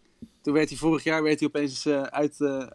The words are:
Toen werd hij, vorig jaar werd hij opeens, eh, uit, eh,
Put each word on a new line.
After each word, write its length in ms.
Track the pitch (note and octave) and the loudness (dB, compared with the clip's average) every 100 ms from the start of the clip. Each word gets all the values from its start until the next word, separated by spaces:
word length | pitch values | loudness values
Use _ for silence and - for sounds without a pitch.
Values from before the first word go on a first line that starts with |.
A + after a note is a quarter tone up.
| _ _ - _ | _ _ -20 _
Toen 120 | - | 0
werd 160 | D3 D3+ | 0 0
hij, 80 | C#3 | 0
vorig 260 | D#3 D#3 | 2 2
jaar 200 | D#3+ D#3+ | 0 0
werd 160 | D3+ D3+ | 2 2
hij 80 | D3 | 0
opeens, 380 | D3 D3 B2+ D3+ | 0 -4 -2 0
eh, 160 | C#3+ | 0
uit, 380 | C3+ C3+ D3 - | -2 -2 -2 0
eh, 260 | C#3+ C3+ B2 | -2 -2 -8